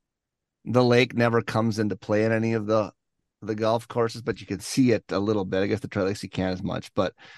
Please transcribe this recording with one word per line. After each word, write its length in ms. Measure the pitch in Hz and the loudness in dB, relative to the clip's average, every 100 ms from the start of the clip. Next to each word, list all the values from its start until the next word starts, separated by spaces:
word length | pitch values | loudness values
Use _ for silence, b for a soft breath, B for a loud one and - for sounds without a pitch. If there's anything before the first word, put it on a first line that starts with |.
| _ _ _ _ _ _ - | _ _ _ _ _ _ -2
the 180 | 120 | 2
lake 320 | 123 120 123 113 | 6 6 4 2
never 260 | 117 117 | 2 2
comes 360 | 113 117 113 107 | 0 0 0 0
into 180 | 107 95 | -2 -4
play 280 | - 107 110 | -2 0 2
in 60 | |
any 220 | 113 113 | 0 0
of 120 | 113 104 | -2 0
the, 260 | 110 98 - _ _ _ _ | 0 0 -8 _ _ _ _
the 100 | 104 | -8
golf 340 | 107 110 117 - | -2 0 0 -2
courses, 360 | 123 113 113 | -2 -2 -4
but 180 | 117 98 | -8 -8
you 60 | - | -6
can 120 | 92 | -8
see 320 | - - 127 | -4 2 4
it 120 | 107 - | 2 0
a 100 | 85 | -2
little 260 | 101 104 95 | 0 0 0
bit. 160 | 95 | -2
I 60 | 101 | 0
guess 140 | 104 | -2
the 60 | - | -4
Tri 140 | 107 | -4
Lakes 220 | 95 101 | -2 -4
you 60 | 104 | -8
can't 240 | - 92 | -4 -4
as 100 | 92 | -2
much, 280 | 95 87 - - | -6 -6 -8 -2
but, 180 | 92 - B | -2 -4 B